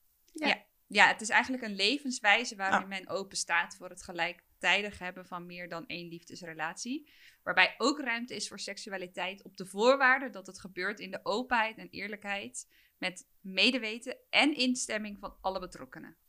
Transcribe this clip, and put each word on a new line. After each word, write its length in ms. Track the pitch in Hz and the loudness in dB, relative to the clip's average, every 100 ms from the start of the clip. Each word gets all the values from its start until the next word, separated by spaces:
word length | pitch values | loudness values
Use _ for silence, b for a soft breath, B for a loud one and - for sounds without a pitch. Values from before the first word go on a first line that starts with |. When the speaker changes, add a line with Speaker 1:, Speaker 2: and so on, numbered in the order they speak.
| _ _ _ | _ _ _
Speaker 1:
Ja. 140 | 311 294 | -4 0
Speaker 2:
Ja. 160 | - - _ _ | 0 -4 _ _
Ja, 200 | 202 185 | 8 8
het 140 | 185 | 8
is 80 | 220 | 2
eigenlijk 340 | 220 240 254 | 2 2 -2
een 120 | 226 196 | -4 0
levenswijze 800 | 196 285 277 247 208 208 247 208 | 2 2 -2 0 4 4 4 -4
waarin 260 | 190 196 | 0 2
Speaker 3:
Ah. 60 | 190 | 0
Speaker 2:
men 200 | 196 185 | -8 -6
open 280 | 175 196 175 | -6 -4 -6
staat 380 | - 170 185 - | 0 0 0 -8
voor 140 | 185 | -16
het 140 | 180 | -14
gelijktijdig 960 | - 175 170 175 _ _ 185 185 208 202 | -10 -4 -4 -4 _ _ 2 2 0 -6
hebben 260 | 180 185 180 | -10 -10 -12
van 200 | 180 175 | -12 -10
meer 240 | 175 175 | -12 -10
dan 180 | 170 - | -10 -8
één 200 | 175 175 | -10 -8
liefdesrelatie. 1000 | 170 - 165 170 160 156 185 240 285 b b b b | -12 -14 -14 -12 -6 -6 -6 -6 -8 b b b b
Waarbij 320 | - 175 180 - | 2 6 6 4
ook 220 | 247 294 | 2 2
ruimte 360 | 262 233 240 - | -2 -4 -4 -8
is 120 | - | -8
voor 120 | 202 | -8
seksualiteit 840 | - 196 - 196 180 185 180 196 | -8 -8 -8 -8 -8 -6 -6 -6
op 140 | - - | -14 -12
de 80 | 190 | -8
voorwaarde 640 | 196 233 277 262 262 262 | 4 6 6 6 4 0
dat 180 | 202 185 | -8 -14
het 120 | 185 | -14
gebeurt 400 | 190 180 185 208 | -12 -4 -4 -4
in 120 | 185 | -8
de 80 | 185 | -6
openheid 540 | - 202 254 240 220 220 | -2 0 2 2 0 -2
en 100 | 180 | -12
eerlijkheid 800 | - 196 208 202 202 226 - - _ _ _ | -10 -8 -8 -6 -6 -6 -12 -16 _ _ _
met 300 | 185 180 - _ | -6 -6 -14 _
medeweten 760 | 190 190 214 254 220 226 247 - _ | -6 4 4 4 -2 -8 -10 -12 _
en 260 | - 269 294 | 4 4 4
instemming 640 | 254 247 - 220 214 202 | 2 0 -2 -4 -4 -10
van 160 | 196 - | -12 -6
alle 180 | 196 190 | -4 -2
betrokkenen. 560 | 185 - 254 - - - | -6 -10 -14 -14 -18 -20